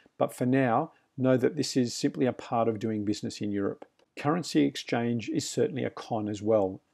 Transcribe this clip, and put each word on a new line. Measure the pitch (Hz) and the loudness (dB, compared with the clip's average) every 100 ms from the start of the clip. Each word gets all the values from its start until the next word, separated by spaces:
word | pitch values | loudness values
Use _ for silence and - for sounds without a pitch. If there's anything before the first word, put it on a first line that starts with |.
| _ - | _ -2
but | 135 | -2
for | - 123 | 0 2
now, | 135 131 117 160 _ _ - | 4 4 2 0 _ _ 0
know | 127 131 | 4 4
that | 123 151 | 4 2
this | 127 131 | 0 2
is | 120 | 0
simply | - 147 147 127 | 0 -2 0 -2
a | |
part | 117 - 120 113 | -2 -4 0 0
of | 110 | 0
doing | 113 107 | -2 -2
business | 101 101 113 - | -2 -2 -4 -6
in | 104 | -4
Europe. | 101 98 - - _ _ - | -2 -2 -4 -14 _ _ -4
Currency | 147 175 147 160 | 0 0 0 2
exchange | 139 - - 123 120 120 254 | 2 0 -4 -2 0 -2 -2
is | 165 - | -4 -2
certainly | - 120 127 | 0 0 0
a | 117 | -6
con | - - 113 104 | -6 -6 -4 -4
as | 104 | -4
well. | 104 110 95 98 _ | 2 4 4 -2 _